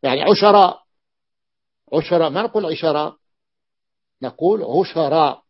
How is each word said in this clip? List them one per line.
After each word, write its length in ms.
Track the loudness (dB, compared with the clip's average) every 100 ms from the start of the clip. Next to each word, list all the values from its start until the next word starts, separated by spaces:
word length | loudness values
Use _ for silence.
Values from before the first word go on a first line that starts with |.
يعني 200 | -2 -2
عشراء، 600 | 2 2 4 4 4 0 _ _ _ _ _ _ _ _ _ _ _
عشراء، 380 | -4 0 0 0
ما 120 | -2
نقول 240 | -4 -4 -4
عشراء، 500 | -4 -2 -2 -4 -10 _ _ _ _ _ _ _ _ _ _
نقول 400 | -12 -4 -2 -2
عشراء. 800 | -2 -2 -2 -2 0 2 0 -2